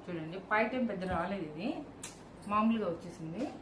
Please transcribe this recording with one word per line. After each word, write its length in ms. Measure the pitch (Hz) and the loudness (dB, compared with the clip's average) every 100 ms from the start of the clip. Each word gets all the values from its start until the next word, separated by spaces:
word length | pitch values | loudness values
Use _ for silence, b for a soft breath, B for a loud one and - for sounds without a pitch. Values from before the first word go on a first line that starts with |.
చూడండి, 340 | - 170 160 185 - | -6 -6 -4 -6 2
పైట 180 | 214 226 254 | 4 4 4
ఏం 80 | 233 | 2
పెద్ద 120 | 196 180 | 0 0
రాలేదు, 340 | 175 180 196 156 | 0 0 -2 -4
ఇది 160 | 151 208 320 - - - - - - - | -4 -2 -2 -6 -10 -12 -12 -16 -14 0
మామూలుగా 360 | 208 220 226 196 | 4 6 6 2
వచ్చేసింది. 500 | 160 175 - 160 180 285 - | -2 -6 -8 -6 -2 -4 -4